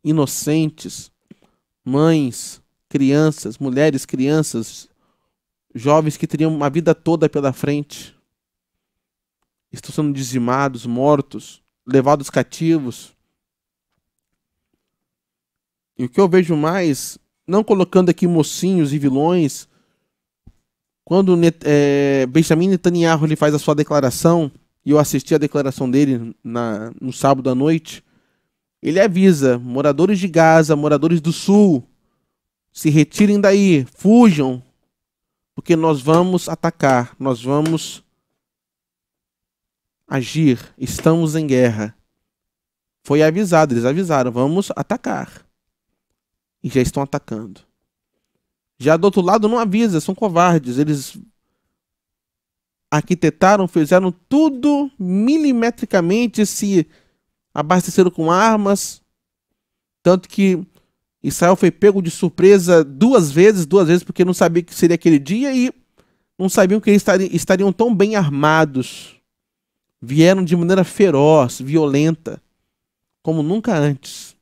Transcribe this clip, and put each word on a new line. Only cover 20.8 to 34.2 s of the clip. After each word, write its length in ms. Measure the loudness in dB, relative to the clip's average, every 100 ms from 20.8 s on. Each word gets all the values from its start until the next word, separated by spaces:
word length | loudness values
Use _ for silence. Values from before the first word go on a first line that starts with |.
| _ _
quando 320 | _ 0 2 4
Net-, 280 | 2 0
é, 640 | 0 2 2 0 0 0 0
Benjamin 420 | 0 2 0 2
Netanyahu 560 | 0 0 0 0 0
ele 120 | 0 0
faz 180 | 0
a 40 | 0
sua 160 | -2
declaração, 760 | -2 0 0 -2 0 0 2 -2 _ _ _
e 60 | 0
eu 80 | 2
assisti 360 | 2 -4 -2
a 40 | -2
declaração 520 | 0 -4 -4 -6 -2
dele 440 | 0 0 -2 -8 -16
na, 500 | -10 -6 -6 -8 -10 -12
no 120 | -12
sábado 380 | -4 -2 0 -2
à 40 |
noite, 500 | -2 -2 -2 -6 -20 _ _ _ _ _ _ _ _
ele 180 | -4 0
avisa, 580 | 0 4 2 4 0 0
moradores 600 | -4 -2 -2 0 0 0
de 100 | -2
Gaza, 480 | 2 4 4 2 0
moradores 440 | 0 0 0 0
do 120 | -2
sul, 560 | -6 0 4 4 2 -4 _ _ _ _ _ _ _ _
se 160 | -4 0
retirem 520 | 2 2 2 0 4
daí, 440 | 2 4 4 2 -2 _
fujam, 680 | 2 6